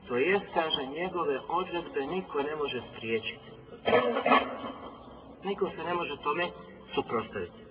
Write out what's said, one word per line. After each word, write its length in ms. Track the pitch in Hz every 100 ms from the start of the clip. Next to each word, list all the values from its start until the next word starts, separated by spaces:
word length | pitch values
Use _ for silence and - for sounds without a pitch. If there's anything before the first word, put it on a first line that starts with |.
| -
to 80 | 123
jest, 280 | 151 196 190
kaže, 320 | - 160 135 131
njegove 540 | 151 185 180 151 131 -
odredbe 520 | 165 185 170 - 147 135
niko 360 | 185 185 147
ne 140 | 143 151
može 260 | 143 127 110
spriječiti. 600 | - 113 113 - - - - - - - 240 240 - - - - - - - - - - - - -
Niko 260 | 190 196 180
se 120 | 156
ne 100 | 165
može 220 | 175 160 139
tome 320 | 147 151 175 - - - -
suprotstaviti. 640 | - 123 117 104 107 87 - -